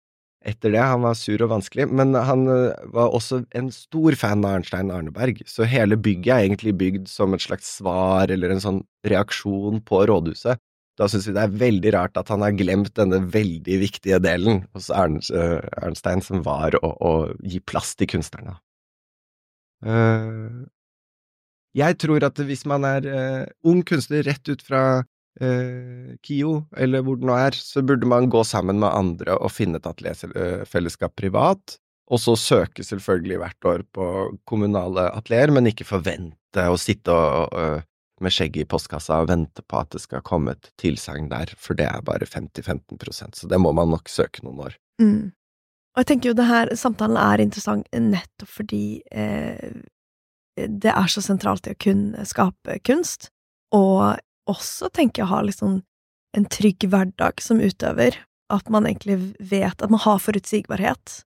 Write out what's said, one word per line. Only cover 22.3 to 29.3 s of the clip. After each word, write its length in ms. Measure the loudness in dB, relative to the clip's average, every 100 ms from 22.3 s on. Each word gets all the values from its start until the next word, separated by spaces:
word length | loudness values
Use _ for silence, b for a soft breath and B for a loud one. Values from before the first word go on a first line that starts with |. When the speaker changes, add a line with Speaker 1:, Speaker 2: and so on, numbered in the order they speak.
| -2
Speaker 1:
hvis 240 | -6 -6 -4
man 200 | -2 0
er, 180 | -2 -2
eh, 400 | -4 -4 -6 -8 -2
ung 200 | 4 4 2
kunstner 380 | -2 0 -2 -2
rett 220 | -2 -4
ut 120 | -8
fra, 420 | -2 2 2 2 -2 _ _ -6
eh, 760 | -2 -2 -4 -8 -14 -16 -18 -14
kio, 420 | -6 -2 0 -2 -4 -2
eller 280 | 0 0
hvor 160 | 0 -2
det 80 | 0
nå 80 | 2
er, 140 | 2
så 320 | 0 -4 0 2
burde 220 | 2 4
man 220 | 4 4
gå 120 | 4
sammen 360 | 2 0 0 2
med 100 | 2
andre 460 | 2 0 -2 -2